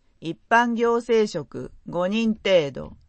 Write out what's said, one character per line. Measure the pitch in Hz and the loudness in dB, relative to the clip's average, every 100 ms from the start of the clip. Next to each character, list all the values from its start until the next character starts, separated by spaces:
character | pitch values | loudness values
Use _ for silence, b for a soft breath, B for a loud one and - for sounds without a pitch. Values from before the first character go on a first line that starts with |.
| _ _ | _ _
一 | 160 170 _ | -10 -10 _
般 | 226 240 | 2 2
行 | 226 233 233 | 0 0 0
政 | 240 226 214 | 2 0 2
職 | 165 139 123 127 - - | -4 -10 -12 -14 -16 -8
五 | 165 180 | -4 -2
人 | 220 226 | 0 0
程 | 214 202 185 143 | 0 4 4 4
度。 | 139 151 - | -6 -14 -16